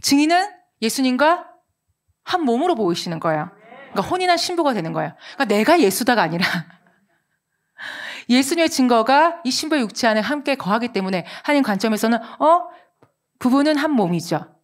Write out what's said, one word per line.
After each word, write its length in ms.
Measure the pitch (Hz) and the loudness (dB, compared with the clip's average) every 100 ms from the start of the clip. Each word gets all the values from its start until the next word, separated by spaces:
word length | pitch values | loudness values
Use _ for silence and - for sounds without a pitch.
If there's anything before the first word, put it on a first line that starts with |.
증인은 480 | - 277 302 349 403 - _ _ | 2 2 4 2 0 -8 _ _
예수님과 640 | 226 220 262 254 294 349 - _ _ _ _ _ _ _ | -6 -2 -2 2 2 0 -4 _ _ _ _ _ _ _
한 180 | - 370 | -6 -2
몸으로 300 | 294 233 349 320 | 0 0 0 0
보이시는 420 | 202 170 - 165 | -2 -2 -6 -4
거예요. 300 | 170 156 175 - - - - | -2 -2 -4 -14 -20 -20 -10
그러니까 100 | - 190 | -6 -4
혼인한 280 | 359 370 339 | -2 0 0
신부가 340 | 359 349 294 | -2 -2 -2
되는 200 | 220 165 | -2 -4
거예요. 180 | 156 147 - - | -6 -6 -10 -20
그러니까 100 | - 233 | -6 -2
내가 240 | 208 214 349 | 0 4 4
예수다가 420 | 214 185 247 233 | 4 2 0 2
아니라 240 | 170 165 180 | 2 0 -2
<laughs> 1800 | 180 160 - _ _ _ _ _ _ _ _ _ _ - - - - - | -4 -8 -18 _ _ _ _ _ _ _ _ _ _ -16 -14 -14 -16 0
예수님의 420 | 240 269 339 320 | 2 2 0 0
증거가 680 | 320 254 240 220 269 330 339 | 2 2 4 4 4 4 0
이 60 | 254 | -6
신부의 320 | 262 311 302 | -6 -2 -2
육체 240 | 220 - 233 | -2 0 0
안에 120 | 214 | 0
함께 340 | 208 294 277 | -2 -4 -4
거하기 340 | 269 175 214 240 | -4 -2 -2 -2
때문에 380 | 240 190 185 170 - | -4 -4 -6 -8 -12
하나님 200 | - 294 | -2 0
관점에서는, 560 | 180 196 226 214 226 233 233 - | 2 0 0 0 0 0 -4 -2
어? 280 | 285 339 349 - _ _ _ _ _ _ | 2 2 0 -18 _ _ _ _ _ _
부부는 380 | 254 269 294 302 | 2 2 2 2
한 140 | 311 | 0
몸이죠. 540 | 277 180 175 156 156 - _ | 2 2 -2 -2 -6 -6 _